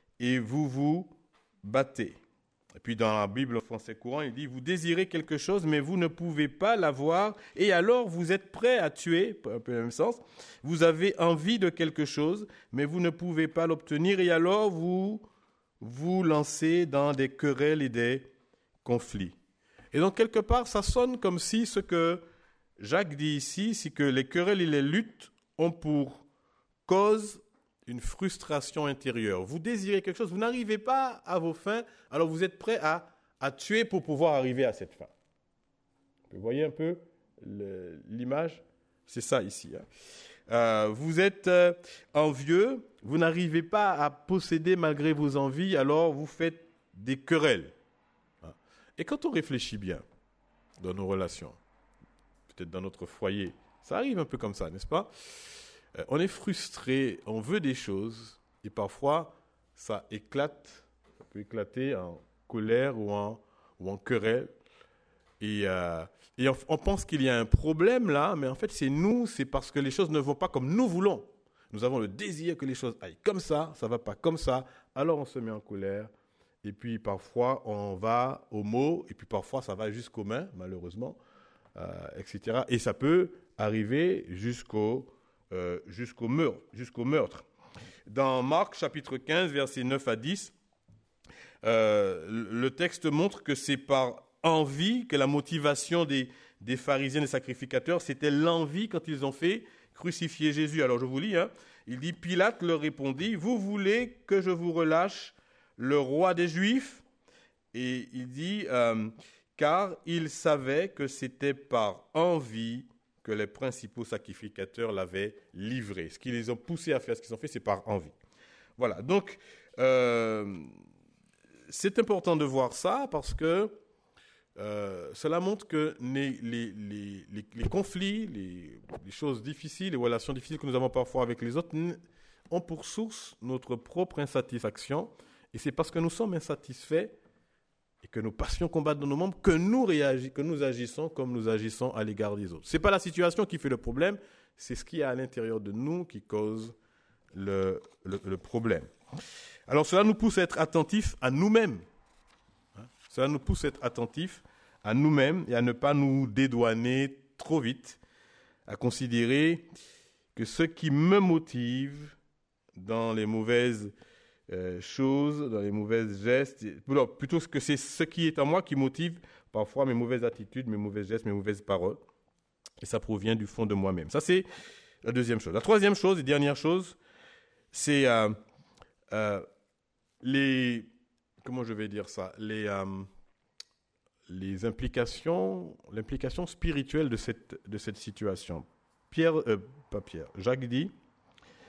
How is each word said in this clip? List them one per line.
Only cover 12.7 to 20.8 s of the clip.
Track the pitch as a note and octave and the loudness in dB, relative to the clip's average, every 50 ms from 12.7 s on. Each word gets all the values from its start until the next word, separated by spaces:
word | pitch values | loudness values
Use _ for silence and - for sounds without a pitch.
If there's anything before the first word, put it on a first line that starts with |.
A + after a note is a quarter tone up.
mais | - C3 C#3+ | -2 -2 -2
vous | C#3+ D#3+ F3+ | 0 0 2
ne | F3 E3+ | 0 0
pouvez | D#3+ E3+ F3 F3+ E3 D#3 D#3+ D#3 | 0 -2 -4 -2 0 0 0 0
pas | - E3+ E3 | 0 0 2
l'obtenir, | E3 D#3+ D#3 - - D3+ D3 E3+ F#3+ G3+ F#3 | 2 0 -2 -2 -4 0 2 4 4 4 4
et | F3+ F3 | 4 4
alors | E3+ E3 E3 F3+ G3 G#3+ G#3+ G#3 | 6 6 6 6 4 4 4 2
vous | F3+ D#3+ E3 F3+ F3+ F#3 F#3+ G3+ G#3+ G#3+ - - _ _ _ _ _ _ _ _ _ _ | 0 0 -2 0 0 0 0 -2 -4 -6 -10 -16 _ _ _ _ _ _ _ _ _ _
vous | A2 A2 A#2+ C3 D3+ F3 F#3 F#3 | -14 -14 -10 -4 -2 0 2 4
lancez | F3+ D#3+ D#3 D3+ D3 - - - D#3 D#3+ E3 F3 F3 | 4 4 4 4 2 0 -2 0 2 2 4 4 2
dans | D#3 C3+ C#3 C#3+ C#3+ C#3+ | 2 2 2 2 2 2
des | C3 C3+ C3 | 2 0 0
querelles | C3+ - - D3 C3+ B2 D3 D3+ D#3 D#3 | 0 0 0 0 2 4 4 2 4 2
et | C#3 C3 | 0 0
des | A2+ A#2+ A#2 A#2+ C3 C3+ C3+ - - _ _ _ _ _ _ _ _ _ _ | 0 0 2 2 0 -2 -4 -12 -20 _ _ _ _ _ _ _ _ _ _
conflits. » | - A#2+ A#2 - - - G2+ F#2+ E2+ - _ _ _ _ _ _ _ _ - - - - | -2 0 0 0 -4 -6 -6 -6 -6 -8 _ _ _ _ _ _ _ _ -20 -18 -4 2
Et | C#3+ | 2
donc, | E3+ F#3+ F#3+ | 4 4 4
quelque | - A3+ A3 - A3 | 4 2 4 4 0
part, | G#3 G#3+ A3+ B3 A#3 - | 2 4 2 2 2 2
ça | - G#3 | -2 0